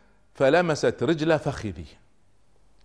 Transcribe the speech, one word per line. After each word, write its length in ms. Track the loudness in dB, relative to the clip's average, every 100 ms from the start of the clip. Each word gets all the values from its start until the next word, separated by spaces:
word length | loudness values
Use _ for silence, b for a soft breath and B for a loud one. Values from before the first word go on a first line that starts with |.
| B B _
فلمست 680 | 0 4 4 2 0 -2 0
رجل 360 | -2 0 0 0
فخذي." 460 | -2 -6 -8 -10 -16 -20 _ _ _ _ _ _ _ _